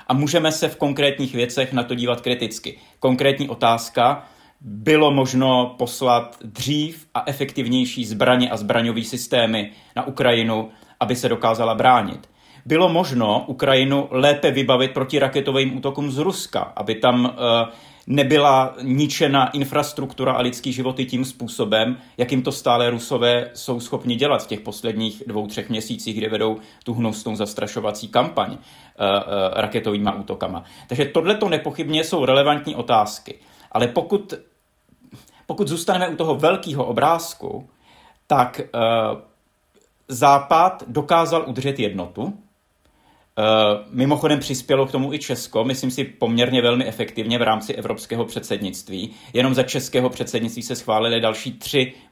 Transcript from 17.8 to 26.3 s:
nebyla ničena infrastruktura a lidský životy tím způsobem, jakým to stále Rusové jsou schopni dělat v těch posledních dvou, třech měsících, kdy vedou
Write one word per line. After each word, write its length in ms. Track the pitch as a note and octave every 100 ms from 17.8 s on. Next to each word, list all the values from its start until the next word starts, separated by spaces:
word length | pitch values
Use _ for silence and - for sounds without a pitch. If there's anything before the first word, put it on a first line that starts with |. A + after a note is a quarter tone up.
| - - -
nebyla 680 | C#3 C3 D3 C#3+ C3 C3 -
ničena 680 | C3 C3 D3 - D3+ C#3 B2+
infrastruktura 840 | D3 C#3 D3+ C#3+ - C3+ - C3
a 100 | B2
lidský 300 | B2 B2 C3+
životy 320 | B2 B2+ B2+
tím 200 | B2+ B2
způsobem, 720 | B2+ - A#2 - A2 A2 A2+ B2 - -
jakým 260 | B2 C3+
to 100 | B2+
stále 380 | C3 - A#2+ A#2+
Rusové 600 | A#2+ A#2 B2+ A#2+ A#2+ A#2+
jsou 260 | - - A#2+
schopni 360 | A#2 C3 B2+ A#2+
dělat 260 | C#3+ C#3
v 40 | -
těch 140 | G#2
posledních 640 | - G2+ A#2 G#2+ A2+ G#2 -
dvou, 200 | G#2+ G2+
třech 220 | - -
měsících, 480 | A2 - A#2 - G#2+
kdy 120 |
vedou 300 | G#2+